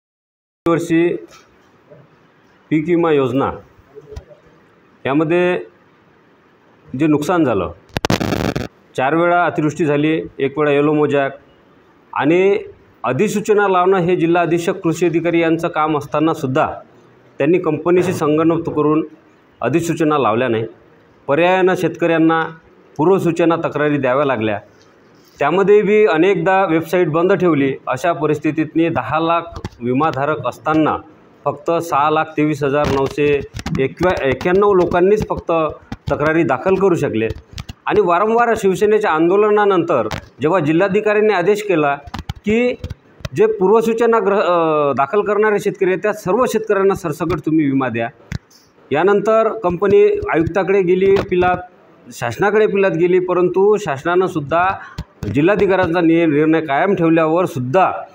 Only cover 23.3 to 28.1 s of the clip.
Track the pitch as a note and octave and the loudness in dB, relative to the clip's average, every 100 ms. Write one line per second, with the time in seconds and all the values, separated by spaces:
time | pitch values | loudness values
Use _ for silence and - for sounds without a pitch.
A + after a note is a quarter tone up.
23.3 | E3 E3 E3 D3+ C#3+ D3 D3 B2+ C3 D3 | 0 0 0 -2 -2 -2 0 0 0 0
24.3 | A#2+ A2 G2+ - _ _ _ _ _ _ | -2 -2 -4 -10 _ _ _ _ _ _
25.3 | - C#3+ F3+ F#3+ G#3 F#3+ G#3+ G#3 D#3 F#3 | -4 0 2 4 4 4 2 4 4 2
26.3 | F#3 E3 F#3+ F#3+ D#3+ D#3+ F#3 F3 D#3 F#3 | 2 2 2 2 0 0 0 0 0 0
27.3 | F#3+ F3+ D3+ C#3 C3+ - B2+ F3 | 2 2 2 0 -2 -6 -4 -2